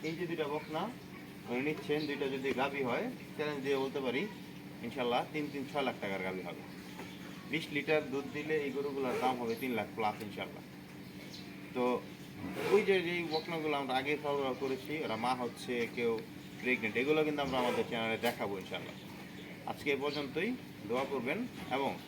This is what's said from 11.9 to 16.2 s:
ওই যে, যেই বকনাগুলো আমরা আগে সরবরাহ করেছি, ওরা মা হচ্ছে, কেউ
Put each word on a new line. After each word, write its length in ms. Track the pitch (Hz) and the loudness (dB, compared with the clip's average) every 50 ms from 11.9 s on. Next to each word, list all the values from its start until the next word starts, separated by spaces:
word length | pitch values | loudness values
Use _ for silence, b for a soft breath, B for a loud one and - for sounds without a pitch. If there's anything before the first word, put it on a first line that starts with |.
| 123 - - - - - - - - 95 98 - - - - 156 | 4 2 0 -6 -12 -12 -12 -12 -10 -8 -6 -6 -4 -2 4 8
ওই 100 | 180 208 | 8 8
যে, 200 | 208 185 196 185 | 8 8 6 6
যেই 260 | 165 170 175 175 170 156 | 6 4 2 0 0 2
বকনাগুলো 460 | 156 156 156 175 170 160 151 156 147 | 2 0 2 0 -2 0 2 2 2
আমরা 180 | 143 139 131 127 | 2 2 2 2
আগে 220 | 131 135 147 151 143 143 | 2 4 4 2 2 2
সরবরাহ 300 | 147 143 143 139 135 127 - | 2 2 2 2 2 0 0
করেছি, 440 | 135 131 131 131 - - 147 156 143 | 0 0 0 -2 -2 -4 -2 -2 0
ওরা 120 | 113 113 | 0 0
মা 200 | 110 117 123 127 | 2 2 2 2
হচ্ছে, 520 | 123 123 117 - - - 123 123 120 117 110 - | 2 0 -4 -4 -6 -4 -2 0 0 0 0 0
কেউ 240 | 123 117 117 113 107 | 2 2 2 2 2